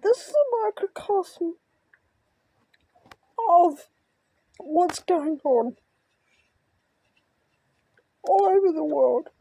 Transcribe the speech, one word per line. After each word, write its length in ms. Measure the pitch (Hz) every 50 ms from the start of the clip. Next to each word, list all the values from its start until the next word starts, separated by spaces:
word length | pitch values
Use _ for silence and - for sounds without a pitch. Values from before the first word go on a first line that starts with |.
this 160 | - 392 494 494
is 160 | 508 - -
a 320 | 605 587 539 480 466 440
microcosm 880 | 427 415 - 403 392 _ - - - 415 392 359 - - - 349 330 349 _ _ _ _ _ _ _ _ _ _ _ _ _ _ _ _ _ _ _ _ _ _ _ _ _ _ _ _ _ _ _ - _ _ _ _ - 453 440
of 380 | 339 349 349 349 285 285 - _ _ _ _ _ _ _ _ _ _ _ _ _ _ _
what's 420 | - 277 302 330 359 349 - -
going 380 | - - 370 330 285 311 320 277 _
on 320 | 294 262 233 233 247 - _ _ _ _ _ _ _ _ _ _ _ _ _ _ _ _ _ _ _ _ _ _ _ _ _ _ _ _ _ _ _ _ _ _ _ _ _ _ _ _ _ _ _ _ _ _ _ _ _
all 240 | - - - 392 403
over 260 | 381 381 392 392 381
the 120 | 320 311 311
world. 440 | 302 302 285 262 254 254 240 320 - _ _